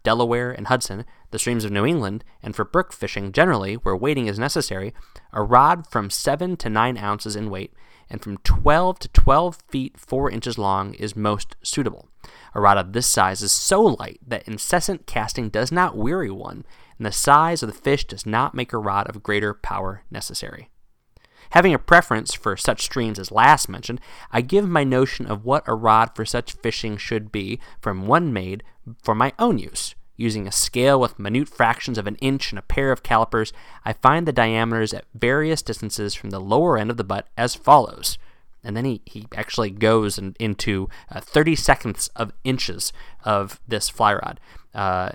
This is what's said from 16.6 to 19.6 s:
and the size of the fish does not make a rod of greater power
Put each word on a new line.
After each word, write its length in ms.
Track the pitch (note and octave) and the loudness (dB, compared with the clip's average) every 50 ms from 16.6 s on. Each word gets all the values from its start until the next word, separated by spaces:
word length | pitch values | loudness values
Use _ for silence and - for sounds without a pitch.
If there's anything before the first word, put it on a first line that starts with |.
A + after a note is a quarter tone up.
| - - - - - - - | -16 -18 -20 -20 -20 -20 -12
and 100 | - A2 | -8 -6
the 40 | G#2 | -4
size 520 | - - - C#3+ C#3+ D3+ D#3+ E3 E3+ D3+ | -4 0 4 6 6 6 6 4 0 -2
of 60 | B2 G#2+ | -4 -6
the 100 | - - | -8 -4
fish 260 | - C#3 C#3+ C#3+ - | -2 0 0 0 0
does 200 | - G2+ G2 - | -4 -8 -10 -6
not 300 | G#2+ G#2+ A#2+ C3+ C#3+ - | -2 0 0 0 0 -2
make 180 | B2+ A#2+ - | -6 -6 -6
a 60 | - A2 | -6 -4
rod 300 | G#2 G2+ G2 G2+ G2+ - | -4 -2 -2 -2 -2 -4
of 140 | G#2+ G#2 | -6 -8
greater 300 | - - G#2 G#2 G#2+ G#2 | -4 -2 -2 0 0 -2
power 520 | G2+ - | -4 -4